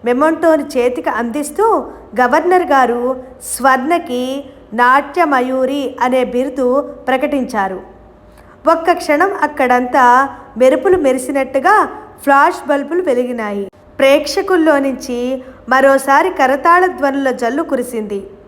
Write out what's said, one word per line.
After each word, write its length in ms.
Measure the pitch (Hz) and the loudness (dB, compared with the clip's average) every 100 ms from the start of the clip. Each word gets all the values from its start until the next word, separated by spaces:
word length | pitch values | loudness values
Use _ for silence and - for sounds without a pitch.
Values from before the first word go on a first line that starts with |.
| 226 | -2
మెమొంటోని 580 | 247 311 320 330 311 285 262 | 0 0 2 2 2 0 -2
చేతికి 320 | 247 254 311 | -2 -2 -4
అందిస్తూ 540 | 220 240 262 294 - 453 359 240 - - 208 | -4 -4 -6 -8 -2 0 0 -2 -14 -10 -2
గవర్నర్ 420 | 247 294 339 359 | 2 2 2 2
గారు 600 | 311 277 247 240 247 262 - - | 2 2 2 0 -4 -6 -10 -18
స్వర్ణకి 1000 | - - 254 262 262 339 339 247 254 269 277 - - | -14 -2 0 0 0 -2 -2 -6 -6 -8 -12 -20 -12
నాట్యమయూరి 1200 | 220 240 269 285 359 294 269 254 262 262 285 262 - | 0 4 4 2 -2 0 2 0 -2 -2 -2 -6 -4
అనే 220 | 247 254 | 0 0
బిరుదు 720 | 247 240 269 262 247 262 285 - - | 0 -2 -4 -2 0 0 -2 -10 -4
ప్రకటించారు. 760 | 254 285 277 233 220 190 190 - - - - - - - - 302 | -2 0 -2 -4 -4 -4 -6 -14 -20 -20 -20 -20 -20 -20 -6 0
ఒక్క 200 | 330 330 | 0 2
క్షణం 420 | 349 - 294 381 392 | -2 0 0 0 0
అక్కడంతా 880 | 302 294 254 247 247 277 247 247 277 - - 220 | -4 0 0 0 0 2 6 4 2 -6 -16 2
మెరుపులు 400 | 254 262 381 359 | 2 4 2 2
మెరిసినట్టుగా 920 | 277 254 262 277 269 269 311 415 285 - - - | 2 0 -2 -4 -2 0 2 2 2 -4 -18 -8
ఫ్లాష్ 440 | - 277 311 359 262 | 2 4 4 0 -4
బల్బులు 340 | 285 285 339 | -4 -2 -4
వెలిగినాయి. 680 | 349 247 247 240 214 202 196 _ - - | 0 -2 -2 -4 -6 -6 -8 _ -20 0
ప్రేక్షకుల్లో 800 | 269 285 294 - 392 370 311 285 | 2 4 0 -4 0 2 2 2
నుంచి 640 | 269 254 - 240 247 262 - - - | 0 -6 -8 -6 -4 -6 -10 -20 -2
మరోసారి 600 | 262 269 269 269 285 359 | 2 4 2 2 2 2
కరతాళ 560 | 370 262 277 339 349 370 | 0 0 2 4 4 4
ధ్వనుల 460 | 262 277 269 269 | 0 -2 -2 -2
జల్లు 320 | 240 233 269 | -2 -4 -4
కురిసింది. 640 | 330 262 240 233 214 202 196 - | -4 -4 -4 -8 -8 -8 -10 -20